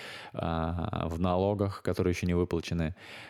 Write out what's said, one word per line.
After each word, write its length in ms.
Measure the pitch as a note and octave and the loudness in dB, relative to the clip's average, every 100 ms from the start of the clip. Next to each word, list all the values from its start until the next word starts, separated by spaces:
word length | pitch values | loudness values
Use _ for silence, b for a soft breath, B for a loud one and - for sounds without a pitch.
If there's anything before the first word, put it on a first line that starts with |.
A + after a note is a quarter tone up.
| B B B | B B B
а, 760 | - E2+ E2 D#2+ E2+ E2 E2 E2 | -4 -2 0 0 -2 -2 -2 -2
в 100 | E2 | 0
налогах, 600 | F2+ F2+ G2 G#2 G2 - | 2 4 2 2 0 0
которые 300 | - F2+ F#2 | -2 2 2
еще 140 | F2 F2+ | 2 2
не 80 | F2 | 2
выплачены, 600 | F2+ E2+ - E2+ D#2+ - B B | 2 0 0 0 0 -4 B B